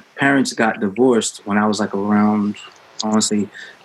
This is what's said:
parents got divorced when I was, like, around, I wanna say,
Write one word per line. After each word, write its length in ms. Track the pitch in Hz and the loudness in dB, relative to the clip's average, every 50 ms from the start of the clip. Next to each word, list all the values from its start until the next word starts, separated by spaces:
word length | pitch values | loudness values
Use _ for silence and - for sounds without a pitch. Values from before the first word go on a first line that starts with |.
| - _ _ | -6 _ _
parents 380 | - 139 139 139 135 123 - - | -2 0 2 2 2 0 0 -2
got 260 | - 117 110 - - | -2 0 -2 0 -2
divorced 640 | 113 98 95 113 127 131 120 110 104 - - - - | -4 -4 0 2 4 4 4 2 0 -2 -6 -10 -6
when 120 | 101 101 | -2 0
I 100 | 104 107 | 2 2
was, 120 | 107 104 107 | 2 0 -2
like, 140 | 104 101 - | -2 -4 -2
around, 640 | 98 101 104 104 104 107 107 107 104 101 104 104 - - - - - - - - - - | -2 0 2 2 2 4 2 2 0 0 -2 -4 -8 -14 -20 -20 -20 -20 -16 -10 -8 -4
I 40 | |
wanna 140 | 110 107 107 | -2 0 0
say, 260 | 104 - 107 104 98 - - - - - - - | 0 0 0 -2 -2 -4 -8 -14 -20 -20 -20 -20